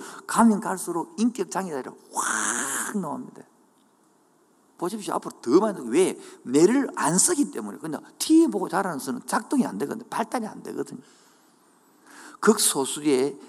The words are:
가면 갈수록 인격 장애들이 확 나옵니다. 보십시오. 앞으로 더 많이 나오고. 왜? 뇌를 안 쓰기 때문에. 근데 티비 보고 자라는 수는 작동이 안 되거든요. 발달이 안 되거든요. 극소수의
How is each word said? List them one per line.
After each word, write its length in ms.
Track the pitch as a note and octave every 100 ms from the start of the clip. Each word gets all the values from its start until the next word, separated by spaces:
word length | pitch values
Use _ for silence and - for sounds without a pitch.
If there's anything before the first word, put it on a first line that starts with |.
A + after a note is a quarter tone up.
| - - -
가면 340 | G3 A3+ G3+
갈수록 540 | - F#3+ - E3+ D#3 -
인격 320 | A#3 G#3 F3
장애들이 400 | F3 F#3+ C#3 B2 - -
확 840 | - - A2 G#2+ - C3+ - - G#3
나옵니다. 440 | D#3+ C3 - - - _ _ _ _ _ _ _ _ _ _ _ _ -
보십시오. 360 | F3 G#3+ F#3+
앞으로 260 | E3+ - -
더 200 | - G3+
많이 140 | G#3+
나오고. 160 | E3 A#2+
왜? 280 | C#3+ E3+ - - -
뇌를 480 | - C#3 F3+ C4+ B3 -
안 200 | C#3 F3+
쓰기 360 | - C#4+ -
때문에. 260 | - G2+ G2+
근데 200 | - A2+ - -
티비 320 | - E3 C4
보고 180 | G3+ F#3
자라는 300 | F3 G3 C#3+
수는 220 | C3+ - -
작동이 380 | G#3+ - C#4+
안 140 | - F#3+
되거든요. 260 | - A3+ -
발달이 360 | - A3+ B3+ G#3+
안 160 | -
되거든요. 380 | - - C#3 - - _ _ _ _ _ _ _ _ _ - - - -
극소수의 960 | G#3 G#3+ - D3+ C3 - D3 B2+ C#3+ -